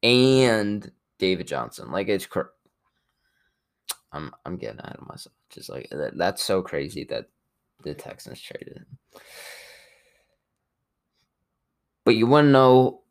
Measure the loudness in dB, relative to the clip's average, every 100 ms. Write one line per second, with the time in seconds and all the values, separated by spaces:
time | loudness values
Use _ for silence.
0 | 4 4 4 4 4 2 -2 -6 -10 _
1 | _ _ -2 -2 -4 -8 -8 -14 -10 -8
2 | -4 -4 -4 -8 -8 _ _ _ _ _
3 | _ _ _ _ _ _ _ _ -14 -14
4 | _ -14 -14 -16 -14 -12 -12 -14 -18 -18
5 | -18 -20 -20 _ _ -20 -16 -16 -14 -10
6 | -8 -2 -4 -2 -4 -4 -2 -8 -8 -10
7 | -10 -10 -12 _ _ _ _ _ -14 -14
8 | -16 -18 -20 -20 -18 -18 -18 -20 -20 -20
9 | _ -20 -20 -20 -20 -20 -20 -20 _ _
10 | _ _ _ _ _ _ _ _ _ _
11 | _ _ _ _ _ _ _ _ _ _
12 | 0 2 6 6 6 6 8 8 6 -2
13 | _